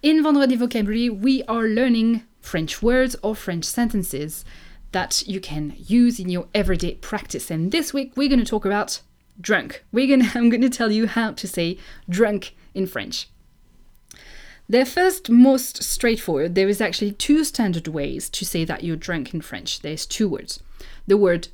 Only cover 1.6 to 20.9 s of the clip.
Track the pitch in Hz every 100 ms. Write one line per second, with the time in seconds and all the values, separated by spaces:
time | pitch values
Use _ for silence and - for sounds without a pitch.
1.6 | 226 220 254 233 226 226 - _ - 170
2.6 | 160 - 220 254 262 - 202 220 - 170
3.6 | 156 - 240 214 175 135 151 - - -
4.6 | - - - 190 - - - 190 185 151
5.6 | 147 - 165 226 240 240 185 180 175 208
6.6 | 202 175 175 - - 208 - - - 160
7.6 | 170 320 311 277 269 - 277 262 240 214
8.6 | 196 202 214 - _ _ _ - 180 202
9.6 | 143 - _ 214 262 269 226 247 233 233
10.6 | 254 247 226 214 226 - 220 - 185 -
11.6 | 170 185 - - - 180 226 202 - -
12.6 | - - 190 127 98 - - _ _ _
13.6 | _ _ - _ _ - - - - -
14.6 | _ 226 254 - 370 370 - 233 254 262
15.6 | 262 - - - 240 226 - 151 160 175
16.6 | 190 202 214 - 208 202 - 294 294 -
17.6 | 220 170 165 156 143 143 - - 165 170
18.6 | 165 151 170 165 170 165 127 170 151 -
19.6 | - - 147 151 - - 208 156 - -
20.6 | - - -